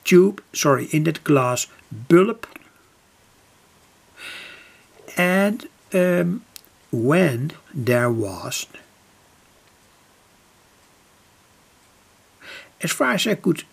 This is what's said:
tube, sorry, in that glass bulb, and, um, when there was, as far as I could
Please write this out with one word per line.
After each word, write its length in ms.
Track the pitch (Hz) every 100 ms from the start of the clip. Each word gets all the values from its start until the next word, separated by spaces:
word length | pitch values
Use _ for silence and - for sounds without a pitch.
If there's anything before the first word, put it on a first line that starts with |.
tube, 380 | - 180 190 202 _
sorry, 340 | - 151 131 120
in 180 | 156
that 180 | 156 156
glass 420 | - 143 123 123 - - _
bulb, 560 | 110 120 170 196 226 - - - _ _ _ _ _ _ _ _ _ _ _ _ _ _ - - - - - - - _ _ - -
and, 520 | 180 185 202 220 - _ _
um, 520 | 190 180 175 175 190 - - _ _ _
when 580 | 123 113 160 180 120 143 - _
there 360 | 156 123 120 120
was, 560 | 113 104 92 - - - - - _ _ _ _ _ _ _ _ _ _ _ _ _ _ _ _ _ _ _ _ _ _ _ _ _ _ _ _ _ _ _ _ _ _ _ - - - _
as 120 | 160
far 200 | - 269
as 140 | 226 -
I 80 |
could 300 | 208 - 160 -